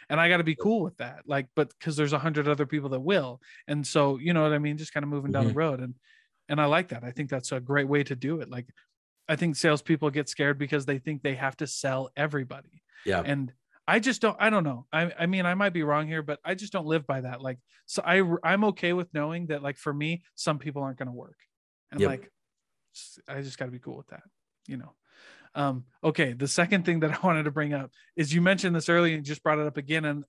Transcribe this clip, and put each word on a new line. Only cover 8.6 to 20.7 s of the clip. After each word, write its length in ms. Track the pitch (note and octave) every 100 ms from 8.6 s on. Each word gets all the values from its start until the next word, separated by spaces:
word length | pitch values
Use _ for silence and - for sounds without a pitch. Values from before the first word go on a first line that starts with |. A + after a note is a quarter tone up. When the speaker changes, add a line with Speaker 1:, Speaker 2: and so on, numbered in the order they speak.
| B2 - _ _ _ _ -
Speaker 1:
I 60 | D#3
think 180 | E3+ C#3+
salespeople 540 | E3 D3+ - D#3 D3+
get 180 | C#3 C#3+
scared 280 | - C#3+ C#3
because 260 | C#3+ D3 C3+
they 140 | C#3
think 240 | D#3+ D3
they 120 | C#3+ C3
have 220 | C3+ -
to 100 | D3
sell 440 | - C#3 C3 C3 -
everybody. 640 | D3+ C#3+ C3 C#3 - _ _ - G2+
Speaker 2:
Yeah. 200 | F#2 F2
Speaker 1:
And 280 | C#3+ B2+ - _ _ -
I 120 | G#3
just 220 | A#3 A#3
don't, 160 | A3 -
I 100 | G#3
don't 120 | G#3+ D#3
know. 220 | B2 -
I, 200 | D#3 E3+ -
I 60 | E3+
mean, 180 | F#3+ F3
I 80 | F#3
might 180 | G3+
be 100 | E3+
wrong 240 | D3 D3 D#3
here, 160 | D#3+
but 160 | D3+ C#3+ E3
I 100 | F#3+
just 180 | G#3
don't 140 | F#3+ D#3
live 200 | D#3+ C#3+
by 140 | C3+
that. 200 | B2+ B2
Like, 180 | C3 B2 _ _ -
so 160 | - E3+
I, 160 | F#3 F#3 E3+
I'm 200 | E3 G3 G#3+
okay 280 | - F3
with 200 | F3+ F3
knowing 340 | D3+ D3+ E3+ E3+
that, 160 | C#3+
like, 140 | C#3 C#3
for 160 | D#3
me, 300 | C#3+ D3+ E3+ - -
some 240 | - D3
people 240 | D3